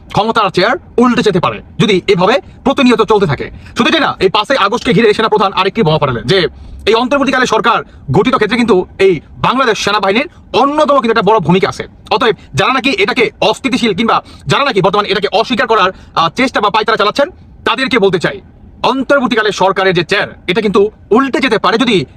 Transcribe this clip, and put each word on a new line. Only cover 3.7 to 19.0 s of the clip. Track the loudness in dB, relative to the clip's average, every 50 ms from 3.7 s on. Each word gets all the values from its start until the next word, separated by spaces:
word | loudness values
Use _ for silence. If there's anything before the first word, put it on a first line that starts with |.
| -4 -2
শুধু | 0 0
এটাই | 0 0
না, | 0 -2 -2 -2
এই | -2 0
পাঁচই | 0 0 0 0 0 0
আগস্টকে | 0 0 -2 -2 -2 0 2
ঘিরে | 2 2 2 2
সেনাপ্রধান | 2 0 0 2 2 2 0 0
আরেকটি | -2 -2 -2 -2 0 0
বোমা | 0 0 0
ফাটালেন | 0 -2 -4 -4 -2 0
যে | 0 0 0 -2 -4 -10 -18 -20 -20 -6 -2
এই | 0 0
অন্তর্বর্তীকালে | 0 0 0 0 -2 0 0 0 -2 0
সরকার | 0 0 0 0 0 0 -2 -4 -8 -14 -16 -8 -2
গঠিত | 0 0 2 2 2
ক্ষেত্রে | 2 0 0 0 0
কিন্তু | 0 2 2 0 0 -2 -2 0
এই | 2 2 2 0 -4 -10 -10 -4
বাংলাদেশ | -2 -2 0 0 0 0 0 -2
সেনাবাহিনীর | -2 -2 -2 0 0 0 0 0 -2 -4 -6 -10 -12 -6 -2
অন্যতম | 0 0 0 2 0 0 2 2
কিন্তু | 2 2 0 0 0
একটা | 2 2
বড় | 2 2
ভূমিকা | 2 2 2 2 0 -2
আছে। | -4 -6 -12 -14 -16 -20 -6 -4
অতএব | -2 0 0 0 -2 -2 -8 -8 -4
যারা | -2 0 0 0
নাকি | 0 0 -2
এটাকে | 0 0 0 0 0 0 0 -2 -2 -2
অস্থিতিশীল | -2 -2 -2 0 -2 -2 0 0 0 0 0
কিংবা | 0 0 0 0 -2 -4 -6 -14 -14 -6 -4
যারা | -2 0 0
নাকি | -2 0 0
বর্তমানে | 0 0 2 0 0 0
এটাকে | 0 -2 -2 0
অস্বীকার | 0 0 0 0 -2 -2 0 0
করার, | 2 2 2 0 -2 -6 -12 -8 -4
আহ, | -2 -2 -2
চেষ্টা | 0 -2 -2 -2 0 -2
বা | -2 0
পায়তারা | 0 0 0 0 0 0
চালাচ্ছেন, | 0 0 0 0 -2 -2 -4 -10 -20 -20 -20 -8 -4
তাদেরকে | -4 -2 -2 -2 -2 0 0
বলতে | 2 2 0 0
চাই, | -2 -4 -4 -8 -12 -20 -20 -20 -20 -20 -12 -4 -2
অন্তর্বর্তীকালে | -2 -2 -2